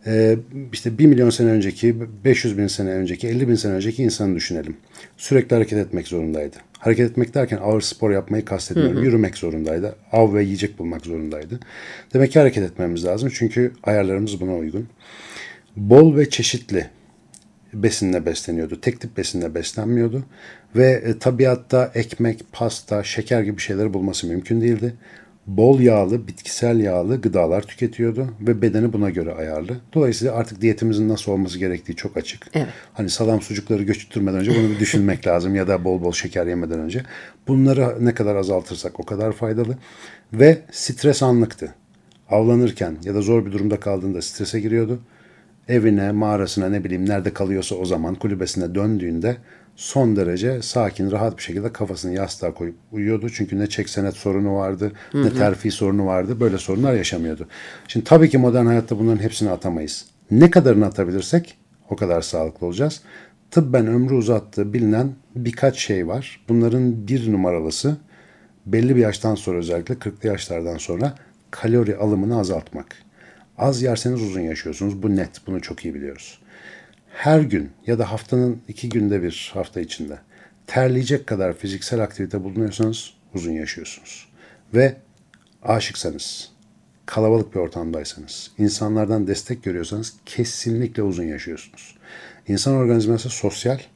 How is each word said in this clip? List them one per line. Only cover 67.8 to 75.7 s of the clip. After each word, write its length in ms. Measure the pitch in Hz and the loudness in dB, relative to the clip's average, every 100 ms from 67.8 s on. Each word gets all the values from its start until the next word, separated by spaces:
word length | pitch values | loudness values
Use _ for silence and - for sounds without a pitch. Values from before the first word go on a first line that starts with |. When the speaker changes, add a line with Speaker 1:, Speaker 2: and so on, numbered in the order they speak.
| 135 147 - _ _ _ _ _ - | -2 -4 -8 _ _ _ _ _ -2
Speaker 1:
belli 300 | 113 120 127 | 0 4 4
bir 40 | |
yaştan 340 | 110 101 113 | 4 2 -2
sonra, 240 | 104 - 87 | -2 -2 -4
özellikle 400 | 85 85 85 123 | -2 -4 -4 -8
kırklı 300 | 107 - 110 | -8 -6 -4
yaşlardan 480 | 98 - 85 85 82 | -4 -6 -6 -6 -8
sonra 380 | - 87 135 139 - _ _ | -8 -4 -4 -4 -20 _ _
kalori 460 | - 113 120 107 95 | -6 0 2 2 0
alımını 420 | 104 104 101 117 | 0 0 0 0
azaltmak. 480 | 92 85 - 78 - - _ _ - - _ - | -2 -4 -6 -14 -14 -20 _ _ -20 -20 _ -2
Az 240 | 127 131 | -2 0
yerseniz 400 | 127 117 123 123 | -2 -2 -2 -2
uzun 180 | 107 95 | -4 -4
yaşıyorsunuz. 600 | 82 78 - 76 98 98 | -6 -6 -8 -6 -4 -4
Bu 140 | 104 98 | 0 0
net, 140 | 87 - - | -2 -8 -8
bunu 140 | 95 | -8
çok 240 | 82 | -8